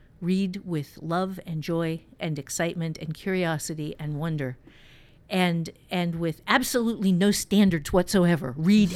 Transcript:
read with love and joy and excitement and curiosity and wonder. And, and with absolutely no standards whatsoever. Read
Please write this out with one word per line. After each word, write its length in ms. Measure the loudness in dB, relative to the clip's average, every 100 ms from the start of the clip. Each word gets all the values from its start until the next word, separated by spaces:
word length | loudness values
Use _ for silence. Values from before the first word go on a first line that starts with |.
| _ -8
read 420 | -2 0 -2 -4
with 360 | -6 -6 -6 -10
love 380 | -6 -4 -4 -6
and 200 | -8 -8
joy 380 | -4 -2 -2 -4 -10 -10
and 180 | -6 -6
excitement 580 | -6 -6 -4 -4 -6 -6
and 140 | -10
curiosity 840 | -8 -4 -2 -2 -2 -6 -8 -8 -8
and 220 | -8 -6
wonder. 360 | -4 -4 -4 -8 -16 -20 -20 -20 -20 _ -6
And, 420 | 0 0 0 -4 -10 _
and 260 | -4 -2 -2
with 240 | -4 -4 0
absolutely 640 | 0 2 0 0 0 2
no 180 | 4 4
standards 640 | 2 2 4 6 4 2
whatsoever. 600 | 2 4 4 4 2 0 -2
Read 380 | 4 6 4